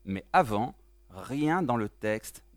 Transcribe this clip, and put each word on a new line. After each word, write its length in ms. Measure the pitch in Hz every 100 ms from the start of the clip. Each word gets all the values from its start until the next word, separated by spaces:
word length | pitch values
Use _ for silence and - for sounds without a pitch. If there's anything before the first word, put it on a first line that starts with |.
| -
Mais 200 | 95 -
avant, 420 | - 139 104 120 - - _ -
rien 540 | 90 - 139 151 170
dans 140 | 151 120
le 120 | 104
texte 540 | - 107 107 - - -